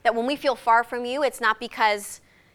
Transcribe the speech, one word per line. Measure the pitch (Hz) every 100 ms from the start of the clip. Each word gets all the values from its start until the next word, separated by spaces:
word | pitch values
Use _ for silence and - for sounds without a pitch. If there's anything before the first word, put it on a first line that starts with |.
that | 240 233
when | 240
we |
feel | 285 285 247
far | - 226
from | 233 247
you, | 247 269
it's | 277 -
not | 226 220
because | 233 - 220 208 196 - _ _ _